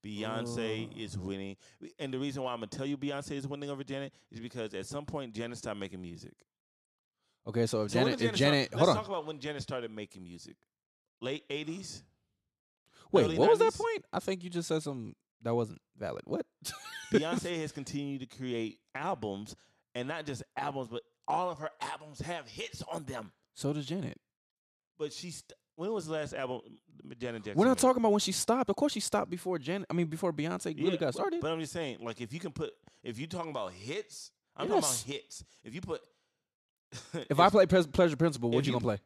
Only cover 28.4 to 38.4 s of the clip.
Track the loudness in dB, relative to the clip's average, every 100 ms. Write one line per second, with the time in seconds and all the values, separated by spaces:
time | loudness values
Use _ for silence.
28.4 | 2 4 2 2 2 2 0 0 0 -4
29.4 | -2 -2 0 -2 0 2 2 0 0 0
30.4 | -2 -2 -4 2 2 2 0 0 0 0
31.4 | 0 -2 -4 -4 -4 -4 -6 -6 -8 -6
32.4 | -8 -4 -6 -6 -20 _ -10 -8 -6 -6
33.4 | -4 -4 -4 -6 -6 -6 -8 -14 -16 _
34.4 | _ -6 2 4 4 0 -2 -8 -8 -18
35.4 | -18 _ -12 -10 -6 -6 -8 _ _ _
36.4 | _ _ _ _ _ -16 -8 -8 0 8
37.4 | 10 10 10 8 6 6 6 6 2 4